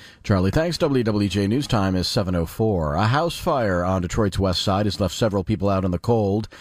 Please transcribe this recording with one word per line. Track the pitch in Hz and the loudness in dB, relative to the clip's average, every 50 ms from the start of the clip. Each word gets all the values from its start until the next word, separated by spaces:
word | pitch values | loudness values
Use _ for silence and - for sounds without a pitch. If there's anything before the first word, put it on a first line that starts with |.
| - - - - | -20 -20 -20 -8
Charlie, | - - 104 92 92 98 | -2 0 2 2 2 2
thanks. | 95 156 165 175 156 - | 2 2 0 0 0 0
W | 175 147 139 127 113 | 0 2 2 2 2
W | 113 104 104 104 98 | 2 2 2 0 0
J | 95 104 98 | 2 0 2
News | 98 117 143 143 | 2 0 0 0
Time | - 131 107 95 95 92 | 0 0 0 2 2 0
is | 92 90 - | 0 -2 -2
seven | - 113 95 92 90 | -2 -2 -2 0 0
oh | 85 82 | -2 -2
four. | - - - 110 110 101 85 78 73 73 | -2 -2 -2 0 0 0 0 0 0 0
A | 85 107 | 0 2
house | 110 131 151 170 170 - | 2 2 0 0 -2 -4
fire | - - 180 151 131 113 98 90 87 87 | -4 -2 -2 0 0 0 0 0 0 0
on | 92 95 92 | 0 0 0
Detroit's | 87 87 - 117 107 98 - - | -2 -2 -2 0 0 0 0 0
west | 95 92 90 - | 0 0 0 0
side | - 104 95 98 107 | 0 0 0 0 0
has | 101 - - | 0 -2 -2
left | 101 90 - | -2 -2 -2
several | - 120 107 95 98 90 | -2 -2 0 0 0 -2
people | - 110 76 98 101 | -2 -2 0 0 0
out | 98 95 95 | 0 0 0
in | 92 | 0
the | 87 85 | -2 -2
cold. | - - 120 113 104 98 98 110 107 - - - | 0 0 2 2 2 2 0 0 -2 -6 -12 -18